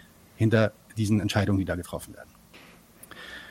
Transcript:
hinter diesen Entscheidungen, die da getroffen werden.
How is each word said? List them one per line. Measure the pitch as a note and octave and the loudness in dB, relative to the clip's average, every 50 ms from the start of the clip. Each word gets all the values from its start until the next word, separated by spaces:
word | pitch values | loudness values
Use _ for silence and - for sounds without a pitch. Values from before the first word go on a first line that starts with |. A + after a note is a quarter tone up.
| - - _ - - _ - - | -20 -20 _ -20 -20 _ -2 0
hinter | A2+ A2+ A2 A2+ A2 G#2 - - _ - - | 2 4 4 4 4 2 0 -6 _ -12 -6
diesen | - A2 G2 A2 G#2+ | -4 0 2 2 2
Entscheidungen, | - G#2+ - A2 G2 G2 G2+ F#2+ | 2 2 0 2 2 2 2 0
die | F#2+ | 0
da | F2 E2+ | -2 -4
getroffen | F2+ F2 - - C#2 - - - | -6 -6 -8 -10 -12 -12 -14 -18
werden. | - - - - - - _ - - - - - - - _ _ - - - - - - - - - - - | -20 -20 -20 -20 -20 -20 _ -20 -20 -20 -20 -20 -20 -20 _ _ -20 -20 -20 -20 -18 -18 -16 -16 -18 -18 -18